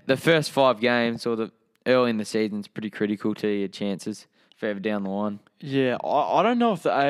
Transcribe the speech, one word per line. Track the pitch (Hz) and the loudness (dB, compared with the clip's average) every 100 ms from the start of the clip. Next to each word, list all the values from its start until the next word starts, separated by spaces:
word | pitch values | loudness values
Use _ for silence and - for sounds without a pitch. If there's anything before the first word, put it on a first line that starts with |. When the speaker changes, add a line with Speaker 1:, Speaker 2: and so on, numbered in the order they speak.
| - | -2
Speaker 1:
the | 135 | 0
first | 156 165 143 | 4 2 2
five | - 131 110 | 2 4 4
games | 120 120 117 117 120 | 2 2 0 -2 -4
or | 113 | -4
the | 110 - _ _ - | -4 -10 _ _ 2
early | 127 123 | 4 4
in | 113 | 0
the | |
season | 104 110 110 104 | -2 -2 -2 -4
is | 98 | -10
pretty | - 107 | -10 -8
critical | - 107 104 110 | -4 -2 -2 -4
to | 107 107 | -2 -2
your | 104 98 | -2 -4
chances | - 101 92 - 107 - _ _ _ | -4 -6 -6 -8 -10 -14 _ _ _
further | 110 101 | -6 -4
down | 104 104 | -2 -2
the | 98 | -2
line. | 98 104 101 _ _ | -4 -4 -6 _ _
Speaker 2:
Yeah, | 147 135 131 120 | -4 0 0 0
I, | - 131 110 135 | -2 0 2 2
I | |
don't | 202 247 | 2 2
know | 233 | 2
if | 180 | 0
the | - | 0
A | 131 139 | 2 2